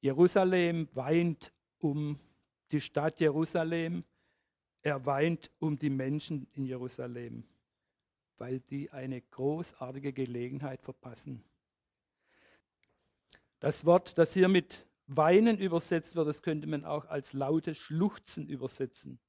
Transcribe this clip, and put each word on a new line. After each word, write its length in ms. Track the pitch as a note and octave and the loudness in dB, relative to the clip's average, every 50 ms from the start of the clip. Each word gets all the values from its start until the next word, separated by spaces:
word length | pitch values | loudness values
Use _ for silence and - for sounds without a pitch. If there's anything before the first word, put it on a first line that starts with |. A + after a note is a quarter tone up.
Jerusalem 880 | - C#3 C3+ C3+ F3 F3+ - G3+ F#3+ F#3 F#3 F3+ F3 E3+ E3+ E3 D#3+ - - | 0 0 6 6 6 6 8 6 4 6 4 4 2 2 2 0 -2 -4 -6
weint 600 | C3 B2+ C3 D#3 E3+ E3+ E3+ D#3+ - - - _ _ _ _ _ _ | -6 0 2 2 4 4 2 0 -2 -8 -20 _ _ _ _ _ _
um 400 | - D#3 C#3+ D3+ D3+ D3 D3 C#3 - - _ _ _ _ _ _ _ _ | -2 -2 0 0 -2 -4 -4 -8 -10 -20 _ _ _ _ _ _ _ _
die 100 | - D3+ | -4 -4
Stadt 380 | - - _ D3 C#3+ D#3+ D#3 - | -4 -2 _ -2 -2 -2 0 2
Jerusalem. 840 | E3 D#3 C#3 D3+ E3 D#3+ - F3 E3 D#3+ E3+ E3+ E3 E3 E3+ F3 E3+ _ _ _ _ _ _ _ _ _ _ _ _ _ _ _ _ | 2 2 4 2 -2 0 0 -2 -2 0 -2 -2 -2 -2 -4 -6 -8 _ _ _ _ _ _ _ _ _ _ _ _ _ _ _ _
Er 220 | D3 D3 C3+ C3 | -2 -2 0 0
weint 440 | C#3+ C#3 C3+ D3 E3+ E3+ D#3+ - - _ _ | 0 2 2 2 2 2 -2 -6 -14 _ _
um 200 | - D#3+ D3+ C3+ | -2 -2 -2 0
die 120 | D3+ D3 | 0 -2
Menschen 560 | C#3 C3+ C3 C3 C#3+ D3+ - - D#3+ C#3+ B2+ - _ | -2 0 -2 -2 -2 -4 -4 -4 -6 -6 -6 -10 _
in 140 | C#3+ C#3 | -8 -6
Jerusalem, 800 | B2+ C3 B2+ B2+ B2+ - - B2+ B2 A#2+ B2 A#2+ A#2 A#2 A#2 A2+ _ _ _ _ _ _ _ _ _ _ _ _ _ _ _ _ _ _ | -6 -6 -6 -8 -10 -8 -10 -10 -8 -8 -10 -10 -10 -12 -14 -16 _ _ _ _ _ _ _ _ _ _ _ _ _ _ _ _ _ _
weil 240 | _ A2+ B2 C3 C3 | _ -8 -6 -6 -8
die 300 | B2+ _ - C#3 C#3+ - | -6 _ -8 -8 -8 -8
eine 300 | - C#3 C3 C3 C3+ B2 - | -10 -10 -8 -8 -8 -10 -10
großartige 920 | _ - - C3 C#3 D3+ D#3+ E3+ - - - C3 B2+ C3 C#3 C#3 C#3+ C3 | _ -10 -2 -2 -2 -2 -2 -6 -10 -10 -12 -12 -10 -10 -8 -8 -8 -4
Gelegenheit 680 | C3 C3 B2 B2 A#2+ A#2+ B2 C3 C#3 C#3 C#3 C3 B2+ - | -4 -6 -4 -4 -6 -6 -6 -6 -8 -8 -8 -10 -10 -14
verpassen. 600 | - - _ - - A#2+ - - D3 C3 A2+ G#2 _ _ _ _ _ _ _ _ _ _ _ _ _ _ _ _ _ _ _ _ _ _ _ _ _ _ _ _ _ _ _ _ _ _ _ _ _ - - _ _ _ _ | -16 -16 _ -16 -16 -16 -14 -12 -12 -14 -14 -14 _ _ _ _ _ _ _ _ _ _ _ _ _ _ _ _ _ _ _ _ _ _ _ _ _ _ _ _ _ _ _ _ _ _ _ _ _ -20 -20 _ _ _ _
Das 280 | - C3+ D3+ - - | -2 -2 -2 0 4
Wort, 320 | D#3+ E3+ F#3 F3+ - - - | 6 6 6 6 2 4 4
das 160 | E3+ D#3+ - | 4 4 6
hier 140 | F#3+ F#3 F#3 | 4 4 6
mit 380 | G3 F3+ E3 - - - - _ _ _ _ - | 6 4 4 2 -12 -18 -18 _ _ _ _ -6
weinen 500 | C3+ D#3+ D#3 D#3+ F3+ G3 A3 A#3 A3+ F#3 | 0 2 4 8 8 8 8 6 4 4
übersetzt 560 | G3 F#3+ E3 E3+ E3 - F3+ E3 D#3+ - - | 0 0 0 0 0 0 -2 -2 -2 -2 -2
wird, 140 | E3+ D#3 D3+ | 0 0 0
das 140 | D3 - - | 0 -4 -2
könnte 240 | F3+ D#3+ D3+ D3 | -4 -4 -2 -2
man 180 | D#3 D#3 C#3+ D3+ | -4 -6 -6 -4
auch 220 | D#3+ D3 D3+ D3 | -4 -6 -6 -6
als 260 | - D#3 C#3+ C3+ - - | -6 -8 -8 -8 -6 -6
lautes 460 | C#3 C#3 C3+ D#3 D#3+ D#3+ - D#3 - | -4 -2 2 0 0 0 -2 -8 -8
Schluchzen 680 | - - D3+ D#3+ F#3 G#3 - - _ - - - D3+ C#3+ | -10 -6 0 0 0 0 0 -4 _ -10 -8 -8 -8 -8
übersetzen. 680 | D3+ C3 B2+ C3 - - C3+ B2+ - - - C#3+ C3 B2 _ | -8 -8 -8 -8 -6 -6 -8 -8 -8 -14 -16 -16 -16 -18 _